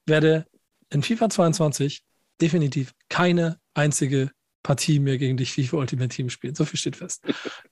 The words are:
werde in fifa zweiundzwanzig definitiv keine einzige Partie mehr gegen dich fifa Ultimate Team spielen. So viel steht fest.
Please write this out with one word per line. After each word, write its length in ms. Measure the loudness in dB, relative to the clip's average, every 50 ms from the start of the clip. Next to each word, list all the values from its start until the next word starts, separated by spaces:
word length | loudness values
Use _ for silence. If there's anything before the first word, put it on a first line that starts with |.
| _
werde 400 | 2 2 4 6 4 4 2 0 _ _ _ _ _ _ _ _ _
in 140 | -2 -2 0
fifa 260 | 0 0 0 0 0
zweiundzwanzig 760 | 2 2 2 2 4 2 0 0 0 0 -4 -4 -4 -8 _ _ _ _ _ _ _ _
definitiv 520 | 0 2 2 2 0 0 -2 -2 -6 -6 _ _ _ _
keine 480 | 0 2 2 4 4 2 0 0 -4 -6 _ _ _
einzige 580 | 0 0 2 2 0 -2 0 0 0 0 -2 -6 _ _ _ _ _ _
Partie 360 | -2 -2 0 2 2 2 2
mehr 180 | 2 2 0 0
gegen 200 | 0 -2 -2 -2
dich 140 | -4 -4
fifa 260 | -2 -2 -2 -2 -2 -2
Ultimate 320 | -2 -2 -2 -2 -4 -4
Team 200 | -4 -4 -6 -6
spielen. 260 | -6 -8 -10 -12 -4
So 100 | -4 -4
viel 140 | -2 -2 -6
steht 160 | -6 -6 -6
fest. 280 | -8 -12 -12 -12 -12 _ -6 -6 -6 -6 -12 -14 -14 -20 _